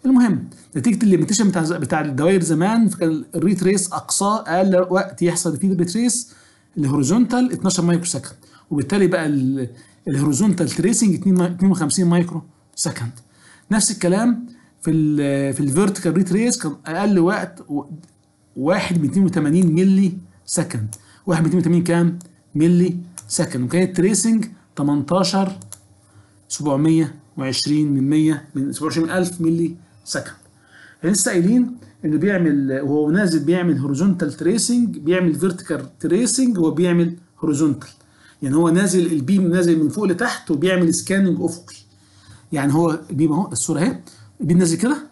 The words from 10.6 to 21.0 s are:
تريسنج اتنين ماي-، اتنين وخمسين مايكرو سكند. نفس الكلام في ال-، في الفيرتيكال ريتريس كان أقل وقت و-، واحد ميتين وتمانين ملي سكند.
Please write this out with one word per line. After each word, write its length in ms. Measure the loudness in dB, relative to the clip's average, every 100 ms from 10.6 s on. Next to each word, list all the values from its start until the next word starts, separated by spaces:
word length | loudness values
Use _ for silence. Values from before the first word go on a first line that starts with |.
| -2
تريسنج 440 | 0 0 2 2
اتنين 220 | 2 2 2
ماي-، 160 | 0
اتنين 200 | 2 2
وخمسين 360 | 2 0 0 2
مايكرو 340 | 2 0 -6 -12 _ _ -8
سكند. 360 | -8 -6 -10 -10 _ _ -20 -20 _
نفس 200 | 0 0
الكلام 560 | -2 0 2 0 -2 -6 -20 _ _
في 100 | -2
ال-، 640 | 0 2 0 0 0 -2
في 60 | -2
الفيرتيكال 540 | -2 0 0 0 -2
ريتريس 440 | 0 0 0 0 -2
كان 180 | -6 -8 -8
أقل 340 | -4 0 2
وقت 440 | 2 0 -6 -14 -8
و-، 140 | -8 -8 -18 -20 _ _ _ _ -4
واحد 460 | -2 -2 0 -2
ميتين 220 | 0 2
وتمانين 500 | 0 2 0 2 4 4
ملي 420 | 4 4 2 -2 -16 _ -8
سكند. 500 | -6 -4 -6 -8 -10